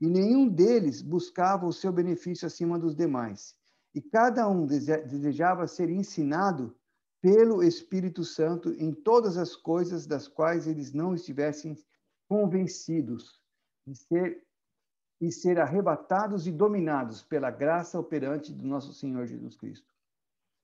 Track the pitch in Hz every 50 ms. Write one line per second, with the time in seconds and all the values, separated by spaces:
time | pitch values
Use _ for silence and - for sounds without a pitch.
0 | 156 165 180 185 196 214 247 277 269 233 175 156 185 226 240 233 185 147 123 120
1 | 123 143 170 175 175 - - 185 180 185 196 190 180 170 156 - - 190 180 175
2 | 175 180 165 175 - 175 175 - - 156 - - 175 170 170 170 165 165 147 151
3 | 175 156 135 123 117 107 101 - - - - _ _ _ _ _ _ _ - 147
4 | - - - 220 233 247 220 247 226 202 190 175 156 135 147 139 - 151 156 156
5 | 156 127 139 143 143 147 131 147 170 180 185 170 170 156 - - 180 165 175 196
6 | 196 - - 170 147 139 151 175 196 202 170 139 123 110 - _ _ _ _ _
7 | _ _ _ _ - 185 202 220 226 226 220 185 175 170 170 - - - 190 190
8 | 180 185 160 175 160 - - - 156 160 175 170 - 170 170 - 156 160 139 -
9 | - 214 240 240 220 202 170 180 170 127 - - - 143 160 180 180 175 180 165
10 | 147 151 151 135 - - - - 156 165 170 165 147 160 156 147 139 120 - 147
11 | 165 185 180 165 - - 131 139 143 151 147 - - 160 147 - _ _ _ _
12 | _ _ _ _ _ - 196 214 208 175 175 190 185 - - - - - 165 165
13 | 135 117 120 120 - - _ _ _ _ _ _ _ _ _ _ _ 135 135 -
14 | _ - 165 175 185 170 170 - _ _ _ _ _ _ _ _ _ _ _ _
15 | _ _ _ - 170 170 - - - 180 180 175 151 135 160 202 185 180 151 147
16 | - - 185 196 214 202 208 190 156 185 160 151 202 214 208 196 165 156 151 135
17 | 127 113 110 98 - - 156 143 135 123 107 113 139 151 165 175 170 - - 170
18 | 165 - 160 147 131 135 147 151 151 - 147 131 127 135 139 139 131 - - -
19 | - 135 127 123 120 117 120 113 123 120 - _ 110 107 101 - _ _ _ _
20 | _ _ _ _ _ _ _ _ _ _ _ _